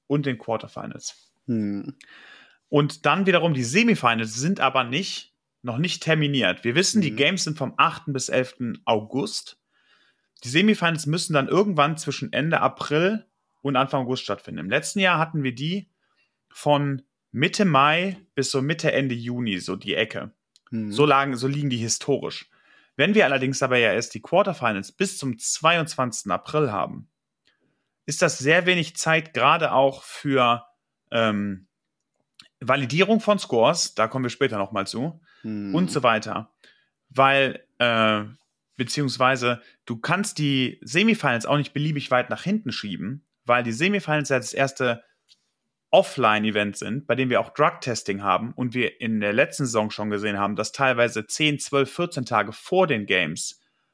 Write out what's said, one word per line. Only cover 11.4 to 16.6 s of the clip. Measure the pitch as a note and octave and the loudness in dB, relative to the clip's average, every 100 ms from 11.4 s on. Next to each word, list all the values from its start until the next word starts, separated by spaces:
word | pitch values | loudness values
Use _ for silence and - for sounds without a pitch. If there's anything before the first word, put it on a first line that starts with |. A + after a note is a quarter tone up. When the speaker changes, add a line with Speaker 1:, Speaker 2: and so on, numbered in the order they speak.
| C3 | 2
Speaker 1:
irgendwann | D#3+ G#3 D#3 D3 D#3 | 2 2 2 2 0
zwischen | - - - | -6 -6 -4
Ende | - D#3 D#3+ | -2 0 0
April | - - - D3 F3+ A3 - _ _ _ | 0 -2 -2 0 2 0 -8 _ _ _
und | C#3 C3 | -2 0
Anfang | C#3 C#3+ | 0 -2
August | B2 B2+ | -2 -4
stattfinden. | - G2+ - - | -6 -8 -8 -10
Im | F2 | -4
letzten | C3+ D#3+ G3+ | -4 -2 0
Jahr | F#3 E3 | 2 2
hatten | D#3+ D#3+ | 0 -2
wir | C3+ | -4
die | A#2+ D3+ G3 - _ _ _ _ _ _ | -4 -4 -6 -8 _ _ _ _ _ _
von | - | -6